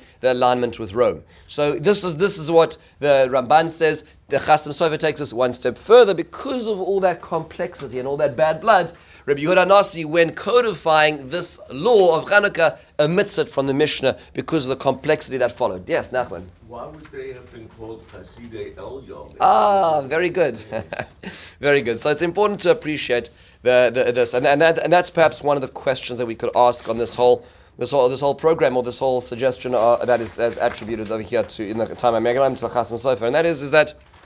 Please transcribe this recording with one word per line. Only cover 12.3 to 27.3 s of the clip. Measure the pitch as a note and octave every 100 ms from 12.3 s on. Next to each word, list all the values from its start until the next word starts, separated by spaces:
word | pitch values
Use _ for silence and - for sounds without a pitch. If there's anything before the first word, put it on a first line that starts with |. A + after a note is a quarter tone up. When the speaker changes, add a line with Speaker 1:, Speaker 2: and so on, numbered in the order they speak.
| G3+ G3+ E3 D#3+ - - -
Speaker 1:
omits | D3+ F3+ G3+ -
it | D3
from | - C3+
the |
Mishnah | C3+ D3+ - C3 - -
because | - C3 D#3+ C3
of |
the | C3
complexity | C#3 C3 C#3+ D3+ - B2+
that | A#2+
followed. | - A2+ F#2 F#2
Yes, | D#3 -
Nachman. | B2+ A2+ F2 F#2 - A2
Speaker 2:
Why | A#2+ D3
would | D#3 D3
they | C#3 C3
have | B2 -
been | A#2+ A2
called | - A2 A2 -
Chasidei | G2 F#2+ - A#2 A2 G2+ F2+
Elyon? | G2 C3+ G#2+ - - -
Speaker 1:
Ah, | - A3 G#3 G3 E3 D3+
very | C3 D#3+ F3+
good. | F#3 D3+ A2+ - A2 - - -
<laughs> | _ G3 - - -
Very | C#3+ C#3+
good. | A#2 A2
So | D3+
it's | D3
important | E3+ F3+ G#3 G3+
to | F3+
appreciate | D#3+ D3+ D3 - A#2+ A#2 _ - _
the, | B2 B2 B2
the, | A#2+ A#2
this, | B2 A#2
and, | B2 C#3+
and, | C#3+
that, | E3 D#3+
and | D3+
that's | F3 F3
perhaps | - D#3 -
one | D3 C#3+
of |
the | B2+
questions | - C#3 B2+ - A#2+
that | A#2
we | A2
could | A#2 A2
ask | B2 A#2+ -
on | A2+
this | A#2 -
whole, | B2